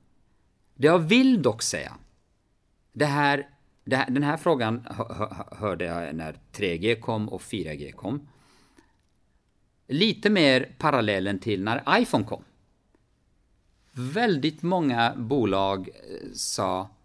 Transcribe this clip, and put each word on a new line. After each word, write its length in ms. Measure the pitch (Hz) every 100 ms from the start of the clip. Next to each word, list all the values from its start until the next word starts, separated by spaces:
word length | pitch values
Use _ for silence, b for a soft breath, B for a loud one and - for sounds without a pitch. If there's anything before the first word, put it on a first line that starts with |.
| _ _ _ _ _ _ _
Det 120 | - 139
jag 120 | 180
vill 440 | 156 240 262 233
dock 200 | 127 110
säga, 320 | - 80 69 64 - _ _ _ _ _ _ _ _
det 140 | - 147
här, 420 | 143 143 143 - _ _ _
det 120 | - 131
här, 140 | 131
den 120 | 127
här 140 | 147 160
frågan 500 | 175 143 113 117 113
hö-, 240 | - -
hö-, 420 | - 107 - - -
hörde 280 | 107 85
jag 300 | 87 85 80
när 240 | 80 78 76 _
tre 260 | - 101 82
G 160 | 104 113
kom 280 | 117 110 107
och 140 | 92
fyra 320 | - 107 78
G 180 | 73 71
kom. 360 | - 92 147 - b b b b b b b _ _ _ _ _ _ _ _ -
Lite 440 | 139 220 - 208
mer 440 | 202 143 127 135 -
parallellen 600 | 156 135 107 98 95 95
till 240 | 113 98
när 380 | 101 123 - 196
iPhone 240 | 240 131
kom. 200 | - - - _ _ _ _ _ _ _ _ _ _ _ _ _ _ 123
Väldigt 600 | 127 180 240 156 151 156
många 520 | 170 185 147 120 117 -
bolag, 720 | 113 139 107 95 98 98 95
eh, 400 | - - - 98
sa, 580 | 98 - - 95 92 98 _